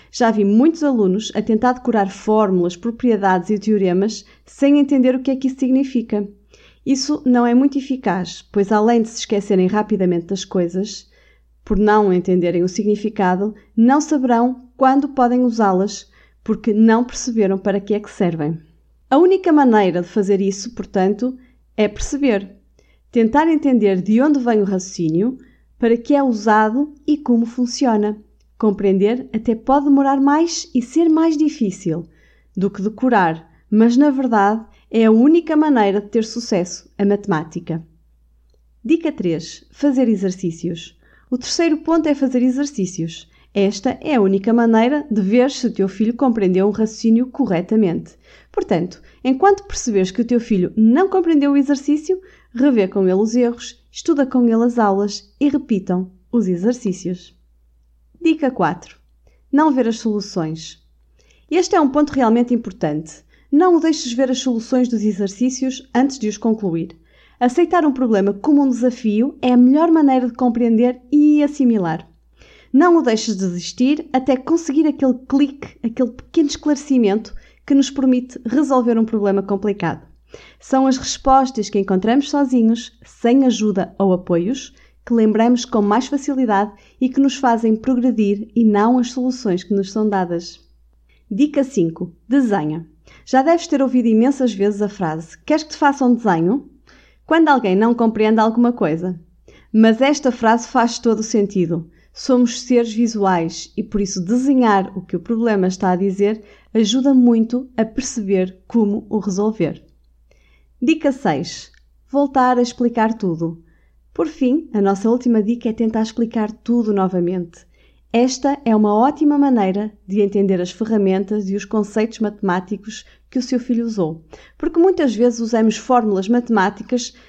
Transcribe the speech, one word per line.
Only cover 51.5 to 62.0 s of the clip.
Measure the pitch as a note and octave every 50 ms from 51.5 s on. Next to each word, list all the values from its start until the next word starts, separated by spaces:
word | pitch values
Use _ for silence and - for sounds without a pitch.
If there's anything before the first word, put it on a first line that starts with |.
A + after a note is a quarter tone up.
o | C#4
exercício, | C#4+ C4 C#4 C#4+ C#4 - - D4 D4+ D4+ - F#4 F#4 - - - _ _ _
revê | - A#3 C4+ D4 B3 G#3+ F#3+ F#3+
com | - G3+ F#3+
ele | F3+ F#3
os | G3 A3 A3 A3+
erros, | B3 A#3+ A#3+ A#3 A#3 - - - _ _ _
estuda | _ - - - D#4+ C#4 C4+
com | C4 C4 B3+ A#3+ A#3
ele | A3+ A3+ A#3
as | B3 A#3
aulas | A#3+ G#3+ G3+ F#3+ G3 G#3 G3+ G3+ - - _ _ _
e | C#4+ C#4+
repitam | C#4 C#4+ - - A3+ F#3 - - F3+ F3+ F#3 F#3 - _ _ _
os | - A#3+ G3+ F#3
exercícios. | F3+ E3+ F#3 A#3 B3 A#3+ - G3+ - - - F3 F#3 - - - _ _ _ _ _ _ _ _ _ _ _ _ _ _ _ _ _ _
Dica | F4 E4 D#4 - C#4+ C4
quatro. | B3+ G3 F3+ D3+ F3+ - - - - _ _ _ _ _ _ _ _ _ _ _
Não | - F#3+ G#3+ D#4
ver | C4 C4 A#3+
as | A3+ A3+ -
soluções. | - A3+ G#3 G#3 G3+ - - F#3+ D#3+ D#3 D#3+ D#3+ - - - _ _ _ _ _ _ _ _ _ _ _ _ _ _ _
Este | D4 F#4 F4 - G#4
é | E4+
um | D4+ C4
ponto | C4+ D4